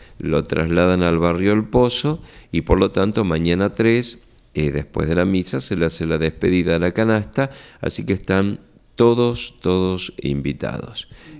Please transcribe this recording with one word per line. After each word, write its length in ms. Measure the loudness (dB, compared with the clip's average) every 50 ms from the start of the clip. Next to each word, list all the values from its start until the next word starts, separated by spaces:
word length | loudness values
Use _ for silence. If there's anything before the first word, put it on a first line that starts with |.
| -20 -20 -16 -10
lo 240 | -4 0 0 0
trasladan 600 | 0 0 -2 -2 0 2 2 4 4 4 4 4
al 160 | 2 2 2 2
barrio 340 | 2 2 2 2 2 2
El 120 | 2 2 0
Pozo 560 | 2 2 2 2 2 2 -2 -2 -2 -4 -4 -8 -16 -20 -20 -12 _
y 120 | -4 -4
por 180 | 0 2 4 4
lo 100 | 4 2
tanto 320 | 2 0 0 0 0 0
mañana 480 | 0 0 0 0 2 2 2 2 0 0
tres, 480 | 0 2 2 2 2 2 0 -4 -8 -10 -16 _ _ _ _ _ -4
eh, 180 | -2 -2 -2
después 360 | -2 -4 -6 -6 -6 -4 -2 0
de 60 | 2
la 100 | 2 2
misa, 360 | 2 2 0 -2 -2 -4 -4
se 160 | -4 -4 -2
le 100 | 0 0
hace 180 | 0 0 -2 -2
la 120 | -2 0 0
despedida 580 | 0 -2 -2 -2 0 2 2 2 2 2 0
a 20 | 0
la 100 | 0 0
canasta, 600 | 0 0 0 2 2 0 -2 -2 -4 -4 -4 -4 -6 -12 -20 -20 -16 _
así 240 | -6 -6 -6 -4 -4
que 100 | -4 -4
están 440 | -4 -2 0 0 0 0 0 -4 -6 -12 _ _ -20 _ _ _
todos, 640 | 2 4 4 4 4 2 0 -2 -4 -8 -10 -12 -6
todos 520 | -2 0 2 2 2 0 -2 -4 -6 -8 -10 -8
invitados. 880 | -4 -4 -4 -2 -4 -4 -6 -4 -6 -8 -8 -8 -10 -12 -14 -14 -16 -16 -20 -20 -20 -20 -20